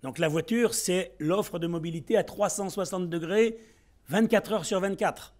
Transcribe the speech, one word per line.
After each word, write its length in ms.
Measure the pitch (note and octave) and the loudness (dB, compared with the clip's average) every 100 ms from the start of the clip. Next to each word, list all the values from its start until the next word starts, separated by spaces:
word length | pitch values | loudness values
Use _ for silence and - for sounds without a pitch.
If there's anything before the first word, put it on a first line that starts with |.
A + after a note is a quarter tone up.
Donc 160 | C3+ B2+ | -12 -2
la 100 | E3 | 0
voiture, 440 | D3+ - A#3 A#3 | 0 0 2 2
c'est 400 | A#3 - F3+ F#3 - | 0 0 0 -2 -4
l'offre 400 | D3+ F#3 G3+ F3 | 0 0 0 -4
de 80 | E3+ | -4
mobilité 500 | E3+ D#3+ E3 C#3 A3 | -4 -4 -8 2 2
à 80 | |
trois 240 | F3+ - G3+ | 2 0 -2
cent 220 | - G3 | 0 -4
soixante 400 | F#3 F3+ F#3 F3+ | -4 -4 -2 -2
degrés, 480 | E3 D#3+ G3+ A3+ A3+ - _ _ _ _ | -4 0 2 2 0 -16 _ _ _ _
vingt-quatre 440 | E3 A3+ A3+ G#3 | 2 4 4 2
heures 120 | G#3+ | -4
sur 160 | D#3 G3 | 0 -2
vingt-quatre. 540 | G3 G3 G3 - - _ | 0 0 -2 -2 -14 _